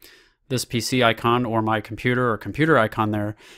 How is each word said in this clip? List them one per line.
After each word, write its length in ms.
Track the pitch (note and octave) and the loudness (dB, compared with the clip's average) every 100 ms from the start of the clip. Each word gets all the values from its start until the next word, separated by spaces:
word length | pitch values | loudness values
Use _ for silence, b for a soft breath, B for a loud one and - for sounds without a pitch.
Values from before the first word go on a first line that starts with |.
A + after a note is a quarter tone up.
| b b b b - | b b b b -6
this 160 | B2+ | -6
P 160 | - A#2+ | -4 -4
C 240 | - B2+ | -2 2
icon 420 | A#2 A2+ A#2 A#2+ A#2 | 2 2 2 2 0
or 160 | A2+ | 0
My 200 | A2 A2 | 0 0
Computer 500 | - G#2 B2 B2 B2 | -4 -4 -2 0 0
or 60 | G#2 | -2
computer 400 | G2+ C3 D#3+ C3+ | -4 -2 2 4
icon 340 | A2 A2+ G#2+ | 2 0 -2
there, 240 | G#2 G#2 - B | -2 -4 -8 B